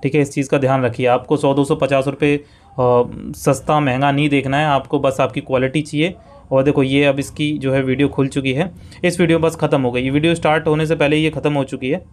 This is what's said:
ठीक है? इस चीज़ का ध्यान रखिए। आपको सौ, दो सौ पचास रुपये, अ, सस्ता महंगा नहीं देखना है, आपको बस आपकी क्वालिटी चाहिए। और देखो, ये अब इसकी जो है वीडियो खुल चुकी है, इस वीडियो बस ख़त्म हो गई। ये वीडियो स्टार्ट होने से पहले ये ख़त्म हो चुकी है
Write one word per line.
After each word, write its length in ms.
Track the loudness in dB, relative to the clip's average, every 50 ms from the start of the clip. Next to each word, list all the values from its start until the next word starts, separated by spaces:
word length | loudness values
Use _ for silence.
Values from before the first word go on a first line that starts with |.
| -4
ठीक 120 | 0 0
है? 60 | 0
इस 120 | 0 0 -2
चीज़ 180 | -6 -2 0
का 80 | 0 0
ध्यान 240 | 2 2 2 2 0
रखिए। 240 | -2 -2 0 0
आपको 300 | 2 2 0 0 0 -2
सौ, 180 | 0 2 2 2
दो 100 | 2 2
सौ 120 | 0 0
पचास 300 | 0 0 0 0 0 0
रुपये, 300 | -2 -4 -2 0 0 0
अ, 60 | 0 -4 -10 -20 -20 _ -18 -4 0 2 4 4 4 2 0 -4 -12 -12 -12 -12
सस्ता 480 | -4 0 0 0 0 0 -2 0 0
महंगा 320 | 2 0 0 0 0 0 2
नहीं 160 | 2 2 2
देखना 280 | 2 0 0 0 -2
है, 100 | 0 0
आपको 320 | 2 0 0 -2 -2 -4 0
बस 180 | 0 0 0 0
आपकी 200 | -2 -2 -2 -6
क्वालिटी 420 | -6 -2 -2 0 0 0 -2 -2 -4
चाहिए। 320 | -4 -2 -2 -2 -2 -4 -8 -20 -20 -20 -20 -10 -2 0
और 100 | 2 2
देखो, 200 | 2 2 2 0
ये 220 | 2 2 2 4
अब 140 | 2 2 0
इसकी 400 | -4 -8 -6 -4 -4 -2 -2 -2
जो 140 | -2 -2 0
है 100 | 0 0
वीडियो 260 | 0 0 0 0 0
खुल 200 | 0 0 -2 -2
चुकी 240 | -2 -4 -2 -2 -2
है, 200 | -2 -2 -4 -6 -14 -20 -20 -16 -4 -2
इस 160 | -2 0 2
वीडियो 180 | 2 2 2 2
बस 180 | 2 0 0
ख़त्म 260 | 0 -2 0 0 2 0
हो 80 | 0
गई। 120 | -2 -2 -2
ये 80 | 0
वीडियो 240 | 0 0 2 2 0
स्टार्ट 320 | 2 2 2 2 2 2
होने 200 | 0 0 0 0
से 100 | 0 0
पहले 200 | 0 2 2 2
ये 140 | 2 0 0
ख़त्म 220 | -2 -2 -2 -2 0
हो 120 | 0 -2
चुकी 260 | -4 -6 -8 -4 -4
है 140 | -4 -4 -6 -12